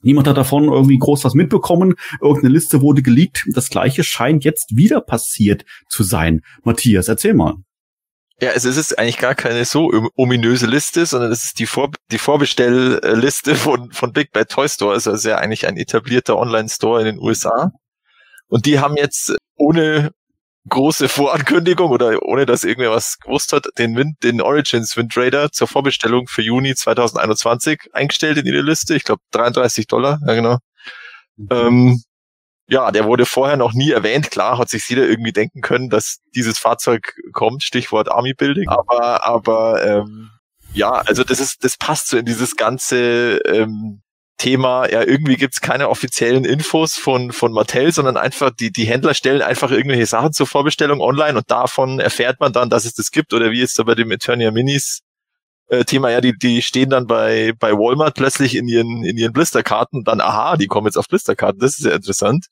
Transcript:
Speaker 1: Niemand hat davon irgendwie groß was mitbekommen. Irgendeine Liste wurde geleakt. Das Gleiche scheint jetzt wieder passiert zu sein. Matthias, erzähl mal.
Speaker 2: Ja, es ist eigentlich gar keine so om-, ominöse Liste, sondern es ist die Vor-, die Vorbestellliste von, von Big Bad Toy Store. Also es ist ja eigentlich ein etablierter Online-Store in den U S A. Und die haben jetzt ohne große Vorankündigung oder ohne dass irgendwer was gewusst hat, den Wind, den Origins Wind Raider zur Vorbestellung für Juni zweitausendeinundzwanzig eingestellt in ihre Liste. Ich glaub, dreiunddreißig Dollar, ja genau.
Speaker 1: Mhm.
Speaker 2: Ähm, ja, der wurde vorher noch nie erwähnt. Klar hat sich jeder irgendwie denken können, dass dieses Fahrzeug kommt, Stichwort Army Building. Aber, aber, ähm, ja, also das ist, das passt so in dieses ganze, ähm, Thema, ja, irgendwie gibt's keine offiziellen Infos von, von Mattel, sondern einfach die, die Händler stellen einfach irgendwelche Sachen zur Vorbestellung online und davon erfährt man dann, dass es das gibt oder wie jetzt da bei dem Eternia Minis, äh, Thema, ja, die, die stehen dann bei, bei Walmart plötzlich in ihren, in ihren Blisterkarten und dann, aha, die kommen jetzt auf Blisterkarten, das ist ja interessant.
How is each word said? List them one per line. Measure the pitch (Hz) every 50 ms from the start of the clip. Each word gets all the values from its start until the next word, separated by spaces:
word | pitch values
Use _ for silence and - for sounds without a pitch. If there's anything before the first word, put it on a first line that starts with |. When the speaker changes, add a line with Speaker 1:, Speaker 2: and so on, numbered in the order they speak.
Speaker 1:
Niemand | - 123 143 147 139
hat | 147 139
davon | 139 131 - 139 143 147
irgendwie | 151 135 131 135 135 139 123
groß | - - 147 143 -
was | 131 113
mitbekommen. | 143 170 156 - 196 - - 180 170 185 185 175 - - - - -
Irgendeine | - 147 147 143 - 123 131
Liste | 165 165 - - 139
wurde | 131 147 143 147
geleakt. | 135 127 117 127 175 - _ - - - -
Das | 127 - -
Gleiche | - 90 - 120 139 - 170
scheint | - - - 117 127 160 151 135
jetzt | 143 - - - - 107
wieder | 117 170 220 302 262
passiert | - - - 113 - - - - 107 101 101 - - _ - - _
zu | _ - - 107
sein. | 90 - 82 80 82 80 78 _ - - - _
Matthias, | 113 117 - - 123 104 92 90
erzähl | - 113 - - 202 220
mal. | 135 82 76 76 90 95 _ _ _ _ _ _ _ _ _ _ _ _ _ _ _
Speaker 2:
Ja, | - - -
es | 120 113
ist | 127 131 156 151 - - -
eigentlich | 113 117 117 -
gar | - 123 131
keine | - - 127 117 117 123
so | - - 147 165 -
om-, | - 110 110 110 _
ominöse | - 131 123 127 120 113 117 123 123 120
Liste, | 113 120 147 143 - - 165 170
sondern | 165 139 123 120 113
es | 117 117 -
ist | - - -
die | 117
Vor-, | - - 131 139 143 147 - _ _
die | 117
Vorbestellliste | 110 - - 143 147 143 - - - 123 123 123 127 127 127 117 - - - 110 113 120 143 - - - 143 151
von, | 127 - 151 135 120 120 120
von | - - - 123
Big | - 151 147 _ _
Bad | 107 110 _
Toy | - - 135
Store. | 147 - - 101 104 101
Also | 98 - 110
es | 101 110
ist | 101
ja | 110 107
eigentlich | - - 104 110 - -
ein | - 101
etablierter | 80 90 - - 113 - - 120 127 - - 113
Online-Store | 92 117 120 113 110 110 110 - - - 110 117 117
in | 110
den | 110 107 90
U | - 107
S | 117 - -
A. | - 113 120 151 185 - _ _ _ _ _ _ _ _ _ _ _ _ - _ _
Und | - 123 104
die | 147 151 139
haben | 139 143 147
jetzt | 147 143 143 - - - - - - _ _ _
ohne | _ 147 147 165 170 160 156 156 151 147 151 _ _ _ _ _ _ _ _ _ _ _ -
große | - 131 135 156 156 - 143 127
Vorankündigung | - - 143 135 170 160 139 - - 175 170 180 180 170 185 160
oder | 123 117 123 117 110 - -
ohne | - 104 131 139
dass | 123 120 - -
irgendwer | 87 117 120 127 113
was | 110 117 - - - _
gewusst | - - 127 147 - -
hat, | - 147 - - _
den | - 120 113 113
Wind, | 120 139 156 151 _ -
den | 117 120 117
Origins | - 110 139 151 143 - - 139 113 - -
Wind | 117 120 113 -
Raider | 120 123 127 131 143 147 147
zur | - - 123
Vorbestellung | - - 143 139 139 - - - 110 117 123 127
für | - - -
Juni | 110 110 117 127 135 135 131
zweitausendeinundzwanzig | - - 127 113 120 120 113 - - 71 107 107 - - 120 117 117 - 156 151 - - _
eingestellt | _ - 139 147 - - - 156 151
in | 147 131
ihre | 123 135 143
Liste. | 143 147 160 151 - - 165
Ich | 151 -
glaub, | - 107 - _ _
dreiunddreißig | - 107 117 123 117 131 127 117 - - 107
Dollar, | - - 120 123 139 147 151 147
ja | 135 113
genau. | 117 117 117 120 123 _ _ _ _ - - - - - - - - _ _ _
Speaker 1:
Mhm. | - 104 98
Speaker 2:
Ähm, | 123 120 120 120 120 123 123 127 123 120 - _ _ _ _ _ _ _ _ _ _ _ _ _
ja, | 120 131 127 107
der | 98 104 110
wurde | 107 123 123 123
vorher | - - 131 131 139 147
noch | 139 123 113 110
nie | 123 139 151
erwähnt. | 135 113 95 107 117 147 151 -
Klar | - 104 95 110 123
hat | 120 123 -
sich | - 110 -
jeder | - 120 127 123
irgendwie | - 113 113 117 110 95
denken | 104 104 - _ 135
können, | 120 - - 123 127 123
dass | 107 107 - - - _ _ _ _
dieses | 127 120 113 110 -
Fahrzeug | - 113 117 - - - 120 113 - - - - - - -
kommt, | - 113 110 123 143
Stichwort | - - - 127 120 - - 107 107 -
Army | - 117 120 131 131
Building. | _ 143 139 143 185 196 -
Aber, | - 120 117 - 120 120 120 120 120 - -
aber, | 113 120 117 - 117 113 113 113 113 113 - -
ähm, | 101 104 104 104 107 107 110 113 110 _ _ _ _ _ _ _ - -
ja, | 98 101 107
also | 127 113 - - 107 120 127
das | - 127 127
ist, | 139 135 - _ -
das | 127 -
passt | _ - - 151 147 -
so | - -
in | 117 117
dieses | 120 117 110 127 123 -
ganze, | - 110 110 123 131 - - 123 123 120 120 120 120 120 120 101 - -
ähm, | - 90 110 113 110 110 104 110 110 101 104 _ _ _ _ _ _ _ -
Thema, | - 123 131 131 131 131 127 127 127 -
ja, | - 113 113
irgendwie | - 135 139 156 143 131
gibt's | - 139 131 - -
keine | - - 123 131 143
offiziellen | 107 110 - - 123 - - 120 117 123 131 131
Infos | - 127 147 156 - - 160 160 156 -
von, | - - 143 131 123 123 123
von | 120 - - 120 110
Mattel, | 107 107 - - 127 135 170 165
sondern | 160 143 131 120
einfach | - - 131 - - 143 131
die, | 120 - 120 110
die | 92 - 113
Händler | 107 117 131 139 160 139
stellen | - - 131 139 143
einfach | 110 - 127 - - 127
irgendwelche | 127 110 131 139 135 120 113
Sachen | - - 113 127 160 151
zur | - 139
Vorbestellung | - - 143 139 151 - - 156 143 147 143
online | 82 110 135 143 156 151 139
und | 110 - -
davon | 117 117 127 127 - - 131 131 131 131
erfährt | - - - - 120 123 131 _
man | 151 135
dann, | 104 120 123 117
dass | - 117 110
es | 117 -
das | - 110 -
gibt | - 156 151 _ -
oder | 117 113 110
wie | 110 120
jetzt | 127 127 - -
da | 113
bei | 113 113
dem | 113 117 113
Eternia | 104 110 - - 123 120 117 110
Minis, | 110 113 127 135 143 139 - - - - _ _ _ _ _ _ _ _ _ _ _ _ _
äh, | _ 117 127 117
Thema, | - - 135 123 123
ja, | 117 123
die, | 123 127 113
die | 95 - 123 120 120
stehen | - - - 131 131 135
dann | 135 127 123
bei, | 113 117 113 110 110 110 113 110 113 113
bei | 113 - 110
Walmart | 104 104 107 117 127 147 156 151 -
plötzlich | - 135 135 - - 139 127 127
in | 104 120
ihren, | 120 117 117 113 117 117 117 113
in | 87 110
ihren | 117 113 113
Blisterkarten | 110 135 170 165 - 123 - - 107 107 120 _ - 135
und | 104 -
dann, | 113 -
aha, | - 95 107 107 117 156 175
die | 160 101
kommen | 98 - 107 104
jetzt | 107 -
auf | - 101
Blisterkarten, | - - - - - 101 - - 98 98 95
das | 120 135 - -
ist | 143
ja | - 80
interessant. | 90 98 95 98 - 101 104 123 170 180 _